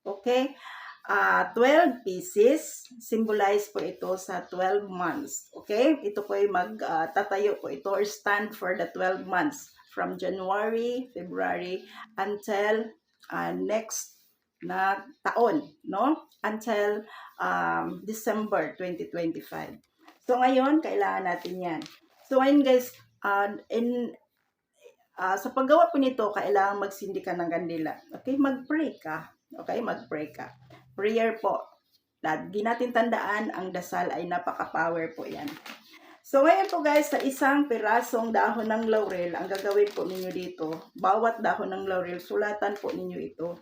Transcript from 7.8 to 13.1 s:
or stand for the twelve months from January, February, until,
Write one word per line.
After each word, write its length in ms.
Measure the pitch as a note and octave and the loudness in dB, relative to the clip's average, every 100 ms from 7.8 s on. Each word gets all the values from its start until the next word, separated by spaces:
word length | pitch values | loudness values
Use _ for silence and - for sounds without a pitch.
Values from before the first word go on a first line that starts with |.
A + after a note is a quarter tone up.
| G3 | -4
or 80 | G3 | 0
stand 480 | G#3 - - G3+ G#3+ - | -2 -2 0 0 -2 -6
for 160 | F#3 | -4
the 160 | F#3+ E3+ | -2 -4
twelve 320 | F3+ F#3 F#3 | -2 -2 -2
months 480 | F#3 F3+ D3+ - - _ _ | -2 0 0 -4 -18 _ _
from 240 | - F3+ F#3 | -8 -6 -4
January, 880 | F3+ F#3+ F#3 G3 A3 A3+ A#3 B3 B3+ | -6 -4 -2 0 0 -2 -2 -4 -6
February, 720 | F#3 F3+ F3+ F#3 F3 F3+ F#3 - - - - | -10 -8 -4 -2 -2 -4 -8 -10 -18 -14 -6
until, 720 | G3 G#3 - G3+ G#3 A3 A3 - _ | -4 -4 -2 0 2 2 -2 -12 _